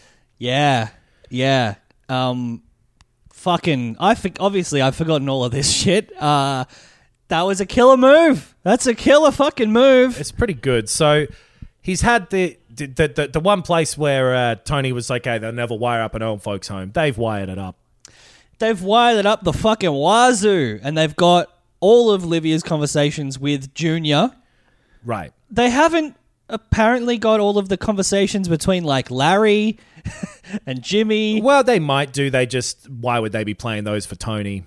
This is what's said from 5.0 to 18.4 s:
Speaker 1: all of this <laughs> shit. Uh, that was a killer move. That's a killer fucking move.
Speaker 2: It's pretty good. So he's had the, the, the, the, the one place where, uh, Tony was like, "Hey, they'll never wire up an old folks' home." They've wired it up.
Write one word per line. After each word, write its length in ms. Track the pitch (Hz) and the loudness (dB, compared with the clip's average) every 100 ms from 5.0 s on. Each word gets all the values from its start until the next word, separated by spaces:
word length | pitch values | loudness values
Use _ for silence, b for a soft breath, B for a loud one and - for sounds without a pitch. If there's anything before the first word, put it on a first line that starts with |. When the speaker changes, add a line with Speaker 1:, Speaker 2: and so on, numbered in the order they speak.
| 160 151 139 | -2 -2 -2
Speaker 1:
all 140 | 135 123 | -2 -2
of 60 | |
this 200 | 135 139 | -2 -2
<laughs> 40 | - | 0
shit. 360 | 202 190 - - | 0 0 -2 -4
Uh, 440 | 147 143 139 135 127 b b b b _ - | 0 0 0 -4 -6 b b b b _ -4
that 120 | 165 | -2
was 180 | 185 196 | -2 -2
a 40 | 190 | -2
killer 320 | 254 247 262 | 4 6 8
move. 580 | 262 302 330 202 - _ | 8 6 6 2 -4 _
That's 220 | 175 240 254 | 0 0 0
a 60 | |
killer 380 | 226 - 294 311 | 0 4 6 4
fucking 400 | - 277 - 220 | 2 -2 0 0
move. 480 | 226 269 254 254 233 | 4 6 6 4 0
Speaker 2:
It's 120 | - | -10
pretty 220 | - 240 | -4 -4
good. 360 | 135 139 120 107 | -4 -2 -2 -2
So 380 | - 151 151 147 b b b b _ | 0 2 2 -2 b b b b _
he's 200 | - 185 | -8 -2
had 280 | 214 233 180 | 2 0 0
the, 280 | 190 180 - _ | -4 -4 -6 _
the, 180 | 117 143 | -14 -10
the, 200 | 127 156 | -2 -2
the, 200 | 131 143 | -2 -4
the 120 | 156 | -2
one 220 | 175 202 | 0 -2
place 360 | 165 170 156 - | 0 -2 -2 -2
where, 380 | 151 135 131 127 | -2 0 0 0
uh, 200 | 120 110 | -2 -4
Tony 360 | - 143 131 | -4 -4 -4
was 180 | 123 113 | -6 -6
like, 160 | 123 127 | -6 -4
"Hey, 120 | 113 | -6
they'll 140 | 113 | -6
never 220 | 120 117 110 | -8 -6 -4
wire 260 | 120 117 | -2 -2
up 140 | 110 113 | -4 -6
an 80 | |
old 180 | 110 104 | -6 -6
folks' 240 | 107 101 - | -8 -8 -8
home." 240 | 98 95 | -12 -6
They've 260 | 165 151 117 | -2 -2 -2
wired 320 | 113 104 95 | -4 -4 -6
it 100 | 92 | -8
up. 180 | 95 - _ _ b b b b | -12 -14 _ _ b b b b